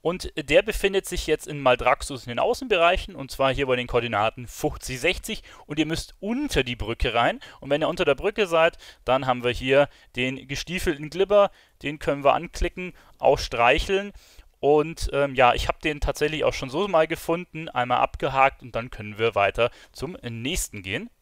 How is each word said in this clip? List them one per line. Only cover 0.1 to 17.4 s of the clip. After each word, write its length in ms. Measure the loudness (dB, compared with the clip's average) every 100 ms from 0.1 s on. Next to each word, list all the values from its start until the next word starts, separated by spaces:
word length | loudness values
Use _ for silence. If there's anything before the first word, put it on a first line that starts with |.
| -4 -8 -10
der 280 | 4 4
befindet 420 | 4 -2 0 0 -2
sich 220 | -6 0
jetzt 180 | -2 -2
in 140 | 0
Maldraxxus 640 | 4 4 4 0 -2 -10
in 60 | -8
den 100 | -2
Außenbereichen, 760 | 0 -2 0 2 4 2 -4 -12
und 140 | -12
zwar 240 | 0 0
hier 140 | 2 0
bei 80 | 0
den 100 | 2
Koordinaten 640 | 0 0 0 0 -2 -14
fünfzig, 520 | -4 -4 -4 -6 -2
sechzig. 440 | -2 -2 -6 -10 -12 -20 -10
Und 100 | -2
ihr 80 | -2
müsst 300 | -2 -8 -10
unter 440 | -6 -4 -2 -2
die 140 | -2 -4
Brücke 360 | -6 -2 0
rein. 280 | 2 2 0 -10 -16
Und 100 | -4
wenn 120 | 0
ihr 80 | 0
unter 160 | 0 0
der 100 | 2
Brücke 320 | 0 -2 0
seid, 320 | 4 4 2 -20 -12 0
dann 220 | 0 2
haben 160 | 0
wir 80 | 0
hier 360 | -2 4 4 4 -2 _ -4
den 320 | -4 -4 -8
gestiefelten 640 | -10 -6 -4 -2 -4 -6
Glibber. 400 | -2 4 4 4 0 _ _
Den 160 | -8 -4
können 240 | -4 2
wir 100 | 2
anklicken, 600 | 2 -2 -4 -4 -4 -12 -12 -20 _
auch 180 | 2 2
streicheln. 760 | 0 2 4 4 2 -2 -2 -14 -20 -20 -20 _
Und, 520 | 4 4 2 -4 -4
ähm, 220 | 0 0 6
ja, 180 | 6
ich 140 | 6 -2
hab 120 | -4
den 200 | -4 -4
tatsächlich 420 | -4 -2 -2 0
auch 120 | -2 -2
schon 160 | -6
so 160 | -4 0
mal 180 | 2 2
gefunden, 640 | -2 -4 -4